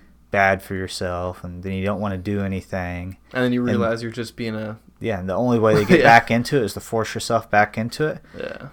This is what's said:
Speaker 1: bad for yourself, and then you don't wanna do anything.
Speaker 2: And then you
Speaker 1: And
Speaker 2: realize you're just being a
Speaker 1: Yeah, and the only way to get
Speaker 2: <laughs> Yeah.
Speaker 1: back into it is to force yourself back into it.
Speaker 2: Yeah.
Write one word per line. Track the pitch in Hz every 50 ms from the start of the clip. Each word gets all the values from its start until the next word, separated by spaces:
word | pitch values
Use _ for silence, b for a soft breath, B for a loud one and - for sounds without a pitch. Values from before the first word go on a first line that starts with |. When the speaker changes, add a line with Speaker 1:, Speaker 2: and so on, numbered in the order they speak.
| b b b b _ _
Speaker 1:
bad | - 101 98 95 98 95 -
for | - 98
yourself, | 92 92 90 - - 101 90 90 87 90 90 90 - -
and | 90 87 87 90
then | 98 95
you | 95 95
don't | 101 104 90
wanna | 107 101 95 92
do | 90 104 101 101 98
anything. | 98 95 92 - - - 95 90 90 87 87 90 92 90 - _ _ -
Speaker 2:
And | 127 127
then | 123 123
you | 123 123
Speaker 1:
And | 120
Speaker 2:
realize | 120 117 117 113 117 110 120
you're | 117 110
just | 123 117 113 -
being | - 120 113 110
a | 110 110 107 107 - _ - _ -
Speaker 1:
Yeah, | - 113 107 92
and | 90 95
the | 92
only | 92 123 123 120 117
way | 107 110 107
to | 107 104
get | - 185 160
Speaker 2:
<laughs> |
Yeah. | 127
Speaker 1:
back | 120 117 117 - -
into | 117 117 120 - 147 143
it | 113
is | 98 -
to | -
force | - - - 113 110 - -
yourself | 113 - - 117 110 - -
back | - 104 104 - - 120
into | 113 117 - - 151
it. | 156 180 165 - - - 85
Speaker 2:
Yeah. | - - - - - 147